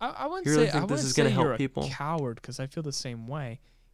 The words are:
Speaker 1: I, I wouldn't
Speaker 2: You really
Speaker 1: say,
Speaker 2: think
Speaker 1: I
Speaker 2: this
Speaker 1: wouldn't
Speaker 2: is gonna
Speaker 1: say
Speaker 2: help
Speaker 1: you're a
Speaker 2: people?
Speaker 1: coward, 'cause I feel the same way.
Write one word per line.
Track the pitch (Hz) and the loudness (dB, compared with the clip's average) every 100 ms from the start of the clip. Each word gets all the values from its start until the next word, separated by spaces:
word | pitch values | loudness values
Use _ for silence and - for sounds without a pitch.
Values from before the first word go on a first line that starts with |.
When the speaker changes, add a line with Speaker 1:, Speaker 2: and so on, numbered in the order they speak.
Speaker 1:
I, | 240 | -6
I | - 277 | -4 -4
wouldn't | 370 349 | -2 2
Speaker 2:
You | |
really | 151 151 | 6 6
Speaker 1:
say, | |
Speaker 2:
think | 147 | 4
Speaker 1:
I | 202 | 0
Speaker 2:
this | |
Speaker 1:
wouldn't | 262 262 | 0 2
Speaker 2:
is | |
gonna | 131 143 | 4 4
Speaker 1:
say | |
Speaker 2:
help | 131 127 | 4 2
Speaker 1:
you're | |
a | 120 | 2
Speaker 2:
people? | 135 - 139 | -2 0 -4
Speaker 1:
coward, | 135 147 165 131 113 | -2 -2 -2 -2 -4
'cause | - 123 | -10 -8
I | 135 | -8
feel | - | -6
the | 151 | -6
same | 135 135 117 113 | -6 -6 -8 -8
way. | 147 131 - - _ _ | -6 -6 -10 -16 _ _